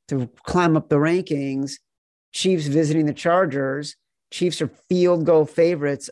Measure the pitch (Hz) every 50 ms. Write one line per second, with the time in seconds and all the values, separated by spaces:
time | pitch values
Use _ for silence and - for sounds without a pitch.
0 | _ - 143 135 123 120 _ _ - - - 180 175 170 156 156 160 - 151 143
1 | 151 160 170 185 175 - 151 139 139 139 135 135 139 139 - - _ _ _ _
2 | _ _ _ _ _ _ - - - 190 185 165 147 143 139 160 160 147 156 165
3 | 151 147 127 - - 170 170 185 190 156 131 139 135 135 135 147 147 147 - _
4 | _ _ _ _ _ _ - - 180 175 160 - 160 - - _ _ - 185 180
5 | 180 180 175 170 156 170 165 156 151 151 - - 165 170 175 147 147 143 139 135
6 | - -